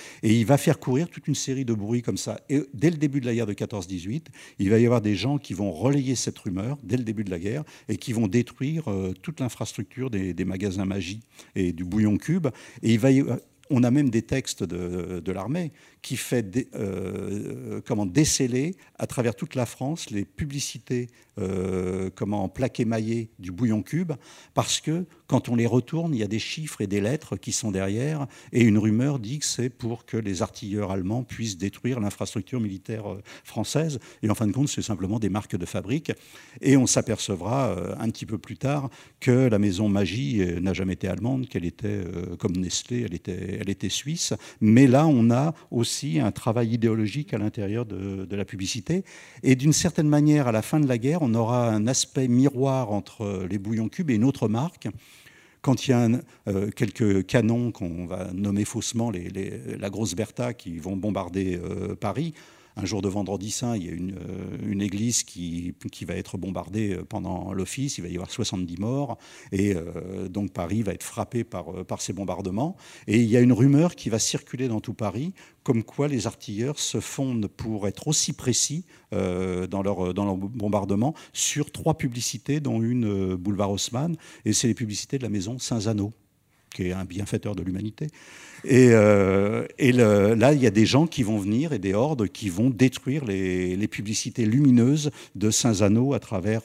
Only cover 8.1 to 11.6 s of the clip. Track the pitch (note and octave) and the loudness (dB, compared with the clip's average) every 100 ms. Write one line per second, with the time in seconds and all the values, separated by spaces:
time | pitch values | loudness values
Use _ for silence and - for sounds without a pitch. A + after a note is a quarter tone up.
8.1 | A2+ A2 A#2+ A#2+ - C3+ D#3+ D3 G2 F#2+ | -2 2 2 0 -4 -4 -4 -4 -4 -4
9.1 | F#2 - D#3+ B2+ - A#2+ - G#2 - C3 | -6 -10 -6 -6 -6 -8 -8 -10 -8 -4
10.1 | G#2 F#2+ E2+ F#2 F#2+ G2+ F#2 F#2+ G2 F2 | -2 -4 -4 -4 -2 -4 -2 -2 -4 -6
11.1 | G#2 - - - - | -10 -16 -20 -10 -2